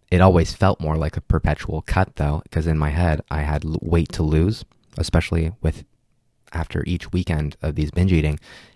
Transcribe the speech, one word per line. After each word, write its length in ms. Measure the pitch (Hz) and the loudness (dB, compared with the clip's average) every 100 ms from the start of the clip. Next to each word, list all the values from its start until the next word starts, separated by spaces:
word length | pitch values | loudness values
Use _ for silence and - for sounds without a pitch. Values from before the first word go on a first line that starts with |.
| _ | _
It 100 | 90 | 4
always 340 | 95 87 80 | 6 6 2
felt 260 | - 95 - | 2 0 0
more 160 | 78 78 | -2 -2
like 200 | 73 - | -2 -4
a 40 | |
perpetual 640 | - 78 - 76 - 78 | 0 0 0 -2 -4 -8
cut, 340 | - - 95 - | -2 0 0 0
though, 260 | 73 76 - | -2 -2 -4
'cause 160 | - 80 | -2 0
in 120 | 78 | 0
my 120 | 76 | 0
head, 300 | 73 87 76 - | 0 0 0 -2
I 120 | 76 | -4
had 220 | 73 76 | -2 -2
l-, 140 | 80 80 | -2 -4
weight 300 | - 85 76 | 0 0 0
to 100 | - | -2
lose, 420 | 78 78 90 110 - _ _ - | 0 2 2 0 -8 _ _ -8
especially 560 | 85 85 - 85 80 - | -2 0 0 -2 -2 -2
with, 240 | 80 - - _ _ _ _ _ _ | -4 -4 -10 _ _ _ _ _ _
after 320 | 85 82 82 76 | -8 -6 -6 -4
each 260 | 87 - | -6 -4
weekend 440 | 90 - 78 76 - | -4 -2 -2 -2 -4
of 140 | 78 | -6
these 160 | 73 76 | -2 -2
binge 220 | 87 92 | 0 2
eating, 260 | 85 76 73 - - - | 4 2 -2 -8 -20 -20